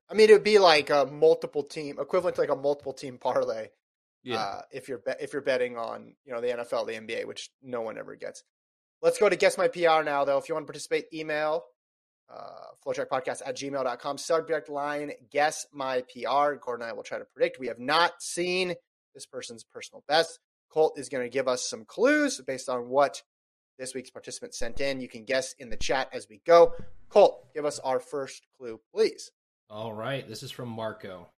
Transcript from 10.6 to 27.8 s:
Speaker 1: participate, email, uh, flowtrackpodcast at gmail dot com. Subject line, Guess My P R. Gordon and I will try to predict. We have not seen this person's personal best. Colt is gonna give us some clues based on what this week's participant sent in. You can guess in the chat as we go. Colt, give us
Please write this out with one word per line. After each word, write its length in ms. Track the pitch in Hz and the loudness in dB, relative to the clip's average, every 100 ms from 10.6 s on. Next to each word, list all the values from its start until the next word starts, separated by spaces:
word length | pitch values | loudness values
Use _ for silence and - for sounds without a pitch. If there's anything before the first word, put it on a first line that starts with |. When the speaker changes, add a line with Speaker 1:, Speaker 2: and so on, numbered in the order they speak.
| 143 | -8
Speaker 1:
participate, 400 | 143 - 156 151 | -12 -4 -4 -4
email, 540 | 160 156 151 156 165 - _ _ _ _ _ _ | -10 -4 -2 0 -2 -6 _ _ _ _ _ _
uh, 400 | 120 - 87 - - 139 | -18 -18 -18 -20 -12 -6
flowtrackpodcast 560 | 127 127 143 - 120 | -6 -2 -4 -4 -6
at 120 | 135 127 | -8 -8
gmail 260 | 139 139 | -6 -4
dot 140 | 127 120 | -4 -4
com. 180 | 147 143 | -6 -6
Subject 500 | - 165 156 156 151 | -2 -2 0 -4 -6
line, 440 | 143 147 147 147 - 117 | -8 -6 -6 -8 -12 _
Guess 360 | 143 151 - - | 0 0 -2 -12
My 300 | 143 131 127 | -8 -4 -4
P 220 | 123 123 113 | -4 -8 -2
R. 280 | 135 147 135 | 2 2 -2
Gordon 280 | - 117 | -8 -8
and 60 | 117 | -8
I 20 | |
will 80 | 107 | -10
try 160 | - 113 | -10 -10
to 60 | |
predict. 340 | 110 131 170 - | -8 -2 -2 -2
We 80 | 123 | -10
have 140 | 113 | -6
not 420 | 127 160 170 - | 0 2 2 -2
seen 540 | - - 180 180 180 170 _ _ _ | -10 -6 -2 -2 -2 -6 _ _ _
this 120 | 139 - | -20 -14
person's 380 | 131 - 113 | -12 -12 -16
personal 400 | - 117 - 110 - | -18 -18 -18 -12 0
best. 320 | 156 160 - _ _ _ | 2 2 -4 _ _ _
Colt 280 | 156 156 151 | 2 2 0
is 100 | 123 | -8
gonna 180 | 135 123 | -6 -4
give 180 | 131 127 | -2 0
us 220 | 127 - | -2 -4
some 160 | 117 | -10
clues 560 | 110 - 247 302 - - | -10 0 2 4 0 -4
based 280 | 135 131 - | -8 -8 -6
on 180 | 123 120 | -6 0
what 340 | 131 139 - - _ _ _ _ - | 2 2 0 -20 _ _ _ _ -16
this 160 | 127 | -12
week's 160 | 131 123 | -12 -12
participant 440 | 113 127 - 120 | -16 -16 -14 -12
sent 260 | - 120 110 | -6 -4 -2
in. 200 | 139 135 | -2 -4
You 80 | 123 | -8
can 160 | 117 | -10
guess 280 | 110 131 131 - | -4 -2 -2 -10
in 100 | 120 | -6
the 80 | 104 | -2
chat 320 | - 135 127 | 0 0 -2
as 140 | 123 - | -8 -14
we 100 | 107 - | -4 8
go. 280 | 170 170 - - - - | 10 10 4 -10 -14 2
Colt, 420 | 208 185 - - | 8 8 6 -12
give 100 | 156 147 | -6 -6
us 120 | 117 | -4